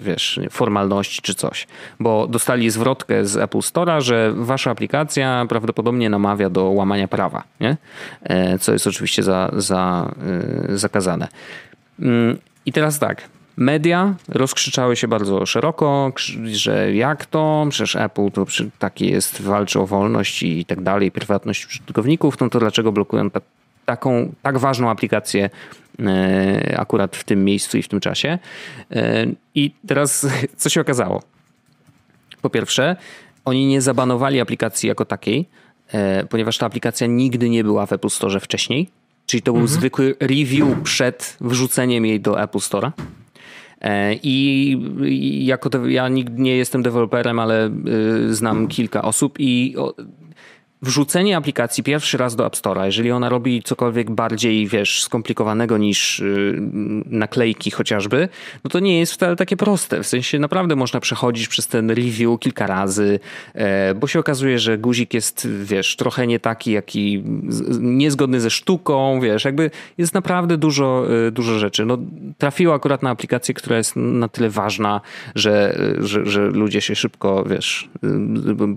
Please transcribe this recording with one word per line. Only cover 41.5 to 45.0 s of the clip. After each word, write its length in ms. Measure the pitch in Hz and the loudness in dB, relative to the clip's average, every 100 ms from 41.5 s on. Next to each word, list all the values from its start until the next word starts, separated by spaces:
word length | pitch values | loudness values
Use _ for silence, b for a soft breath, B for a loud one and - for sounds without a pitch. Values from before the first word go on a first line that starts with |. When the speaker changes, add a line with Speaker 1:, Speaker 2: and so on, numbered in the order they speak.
| 123 127 - 127 120 110 | 0 0 0 2 2 2
Speaker 1:
jej 140 | 107 | 2
do 220 | 107 101 | 0 0
Apple 160 | 104 101 | -2 -4
Store'a. 320 | - 98 120 - - - - - B B B B | -2 -2 -2 -6 -14 -16 -20 -20 B B B B
E, 340 | 110 101 101 | -2 0 0
i, 580 | 110 147 131 139 135 139 127 139 135 | -2 0 0 2 2 2 0 -4 -4